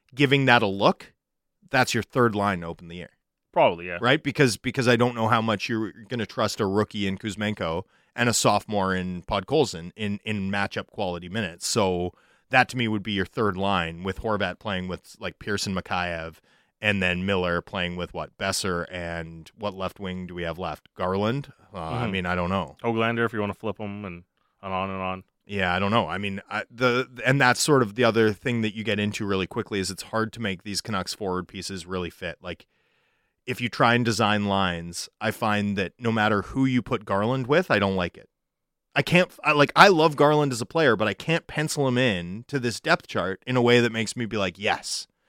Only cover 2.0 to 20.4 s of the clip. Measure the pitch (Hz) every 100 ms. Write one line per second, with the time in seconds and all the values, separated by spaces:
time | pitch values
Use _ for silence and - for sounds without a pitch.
2 | 101 131 120 104 101 92 85 82 85 87
3 | 82 _ _ _ _ 175 135 85 87 87
4 | 117 151 143 - 135 95 131 123 120 117
5 | 123 120 110 117 113 104 - 110 107 -
6 | 107 123 104 - 110 - 101 98 104 107
7 | 98 95 110 95 107 104 85 85 - _
8 | _ - - - 127 104 - 104 95 92
9 | 92 90 - 101 - 147 127 82 85 -
10 | 104 101 110 104 95 101 98 113 - -
11 | 95 87 87 104 95 87 - 113 95 90
12 | 90 - _ _ - 131 123 127 113 107
13 | 104 98 92 - 107 92 98 95 82 85
14 | 95 92 113 104 95 90 110 92 90 87
15 | - - 101 - - 101 - 92 - 92
16 | 87 85 82 78 _ _ _ _ 104 101
17 | 90 90 95 98 90 87 - 101 87 87
18 | 85 87 76 - 98 95 98 87 - 90
19 | 85 85 82 82 80 - 101 95 92 -
20 | 98 92 90 87